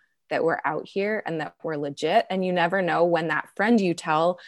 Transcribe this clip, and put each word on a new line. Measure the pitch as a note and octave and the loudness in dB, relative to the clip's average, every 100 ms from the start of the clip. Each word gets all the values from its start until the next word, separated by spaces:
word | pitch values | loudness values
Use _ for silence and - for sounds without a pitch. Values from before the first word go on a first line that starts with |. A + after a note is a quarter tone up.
| _ _ - | _ _ -6
that | D3+ | -2
we're | E3 D3+ C#3+ | 0 0 -2
out | D3+ - | -4 -6
here | F#3+ G3+ A3 - | -6 -4 -4 -4
and | D#3+ | -6
that | D3+ _ | -8 _
we're | E3 D3+ | -8 -6
legit. | D3 C#3+ D#3 G#3+ - | -6 -4 2 2 2
And | F#3+ | -2
you | F#3 | 0
never | F3+ E3+ F#3+ | 2 2 2
know | F3 D#3 | 0 2
when | F3 E3 E3 | 2 2 0
that | D3+ - - | -4 -4 -2
friend | G#3 A#3 | 2 4
you | F#3 | 2
tell | E3+ E3+ D#3 E3+ F3+ | -2 0 2 2 0